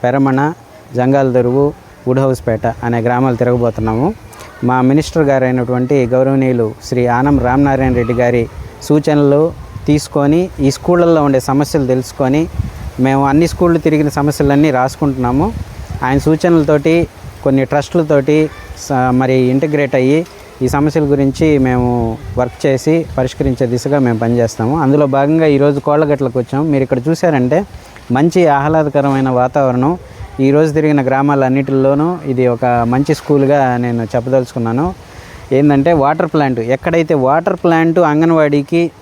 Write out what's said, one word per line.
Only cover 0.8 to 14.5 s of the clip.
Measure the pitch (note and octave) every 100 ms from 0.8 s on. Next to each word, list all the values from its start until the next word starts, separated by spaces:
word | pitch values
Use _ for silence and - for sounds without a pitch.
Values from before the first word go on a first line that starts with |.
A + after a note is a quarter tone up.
| - A#2+
జంగాల | B2+ C#3 C3+
దొరువు, | B2 A#2+ B2+ C#3+ D#3 - - -
వుడ్ | B2+
హౌస్పేట | C3+ B2+ - A2 A2+ A2+
అనే | A#2+ A#2
గ్రామాలు | A2+ B2 C3 A#2
తిరగబోతున్నాము. | B2 B2 A#2 A2+ A2 A2 D3+ A3 - - - -
మా | B2 B2+
మినిస్టర్ | B2+ C#3+ D#3 E3+
గారైనటువంటి | D3 C3+ C3 B2+ A#2+ B2+ B2+ C#3+ B2
గౌరవనీయులు | B2+ C3 C3+ C3 B2 A2 G#2+
శ్రీ | - B2 B2
ఆనం | A#2+ C#3 C#3+
రామనారాయణ | A#2+ C3 C#3+ C3+ C3
రెడ్డి | B2 A2+
గారి | A#2+ A#2+ A#2+ A2+ - - -
సూచనలు | - D3+ D3 D3 C#3+ C#3+ D#3+ - - - -
తీసుకొని, | D3 - D3+ C#3+ D#3 F3+ -
ఈ | C#3
స్కూళ్ళల్లో | C3+ - F3 E3+ E3
ఉండే | C#3+ C3
సమస్యలు | B2 C#3 D3 D#3+ B2+
తెలుసుకొని, | B2+ B2+ - C3 C#3+ E3+ - - - - -
మేము | C3 C3+ C#3
అన్ని | C#3+ E3
స్కూళ్ళు | - F3 E3
తిరిగిన | D#3+ D3+ D3
సమస్యలన్నీ | C#3+ C#3+ C#3+ C#3+